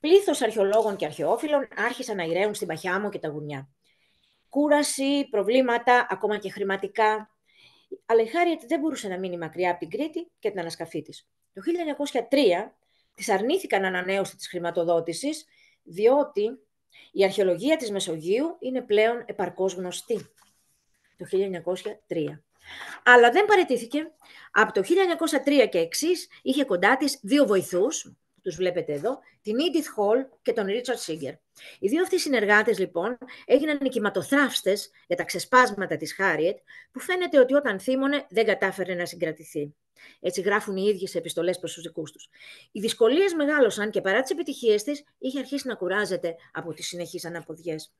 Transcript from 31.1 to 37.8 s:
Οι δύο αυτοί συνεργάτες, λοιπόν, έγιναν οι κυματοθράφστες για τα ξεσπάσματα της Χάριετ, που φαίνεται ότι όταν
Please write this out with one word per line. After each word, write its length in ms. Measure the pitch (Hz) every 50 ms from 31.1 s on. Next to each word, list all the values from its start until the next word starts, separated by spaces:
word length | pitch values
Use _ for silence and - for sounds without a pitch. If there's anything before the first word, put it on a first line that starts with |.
| 160 170 139 131 151 _ _ _ _ - - - - _
Οι 100 | - 196
δύο 140 | 233 320 370
αυτοί 160 | 359 - 349
συνεργάτες, 600 | - 311 269 233 208 196 208 208 214 226 220 175
λοιπόν, 400 | 190 175 - 165 175 220 247 240 - - - - -
έγιναν 320 | - - 285 294 311 294 285 277
οι 60 | 262
κυματοθράφστες 1040 | 254 233 208 202 196 196 170 - - 285 285 254 - - - 190 196 208 - - _ _ _
για 100 | _ 175
τα 80 | 175 170
ξεσπάσματα 720 | - - 185 - - - 254 254 247 208 196 190 165 160
της 180 | 147 - 151 -
Χάριετ, 440 | - 196 196 165 147 156 175 208 - _ _ - - - _ _
που 80 | 254
φαίνεται 380 | - - 359 359 359 349 - 285
ότι 160 | 254 262 262
όταν 260 | 285 285 254 202 190